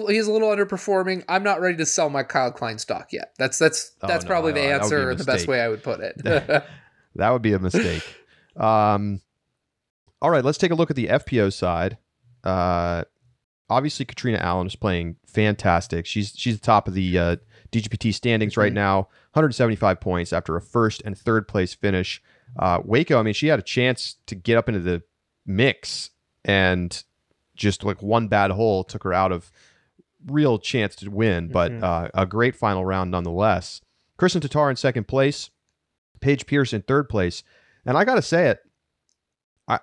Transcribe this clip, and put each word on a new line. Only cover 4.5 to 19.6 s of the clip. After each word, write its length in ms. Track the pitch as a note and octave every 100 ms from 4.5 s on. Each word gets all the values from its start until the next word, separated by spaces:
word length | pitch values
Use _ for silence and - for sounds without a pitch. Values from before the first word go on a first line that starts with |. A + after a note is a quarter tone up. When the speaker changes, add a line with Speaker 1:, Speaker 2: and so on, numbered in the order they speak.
Speaker 2:
I 20 |
Speaker 1:
the 80 | D3
Speaker 2:
don't, 80 | C#3
that 120 | C#3
would 60 | -
be 60 | D3
a 40 |
Speaker 1:
answer 100 | C3
and 100 | B2
the 40 |
best 100 | - B2+
Speaker 2:
mistake. 140 | F2
Speaker 1:
way 120 | C3
I 60 | A#2
would 140 | A2
put 160 | - C#3+
it. 640 | - - C#3+ D#3 - D3 -
Speaker 2:
<laughs> 60 | - _ _ _ -
That 160 | F#2+
would 100 | B2+
be 120 | A2
a 60 | G2+
mistake. 440 | F#2 - G2+ E2 -
Speaker 1:
<laughs> 60 | - _ _ _ -
Speaker 2:
Um, 640 | A2 A2 G#2 G2+ G#2 G2 _ _ _ _ _ _ _ _ _ -
all 80 | D#3
right, 140 | D#3+
let's 140 | B2+ D3+
take 140 | F3+
a 40 | E3
look 140 | E3
at 80 | C3+
the 100 | A2+
F 160 | A#2+ -
P 140 | A#2+
O 100 | G2+
side. 480 | - F2+ E2+ F#2 G#2+ _ _ _ _
Uh, 640 | F#2 F#2 F2+ F2 F2 E2+ - _ _ _ _ _ -
obviously, 340 | A#2+ D3 - C3
Katrina 320 | - B2 A2
Allen 300 | F2+ F2+ F#2
is 80 | -
playing 400 | G#2+ F2+ E2+ E2+ _
fantastic. 800 | - G#2+ G2+ G2 E2+ - F2 E2+
She's, 280 | - G2+ -
she's 240 | B2+ G#2+
the 60 | -
top 220 | G#2+ G2
of 40 |
the, 240 | F#2 F#2 F2
uh, 180 | E2+ F2 _ _ -
D 80 | A2+
G 80 | G#2
P 60 | A2
T 140 | A2+
standings 460 | G2+ B2 A2+ G#2+ A2+
right 100 | G#2
Speaker 1:
Mm-hmm. 60 | G2
Speaker 2:
now, 320 | G2+ G2 F#2+ _ _
hundred 220 | - D#3
seventy-five 460 | A#2+